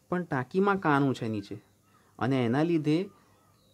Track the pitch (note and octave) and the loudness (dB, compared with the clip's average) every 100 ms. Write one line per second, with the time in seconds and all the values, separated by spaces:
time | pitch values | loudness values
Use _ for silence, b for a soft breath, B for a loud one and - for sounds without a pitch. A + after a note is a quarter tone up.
0 | _ F3+ E3+ C#3 - F#3 G3+ G3 E3+ C#3+ | _ -6 -2 -4 -2 0 2 2 2 2
1 | C#3 B2 A#2+ G#2+ G2 A2 - _ _ b | 2 0 -4 -6 -8 -14 -16 _ _ b
2 | b - A#2+ C3+ A#2+ B2+ E3 E3 D3 D#3 | b -6 -2 0 0 0 0 0 0 0
3 | G3+ b b b b b _ | -2 b b b b b _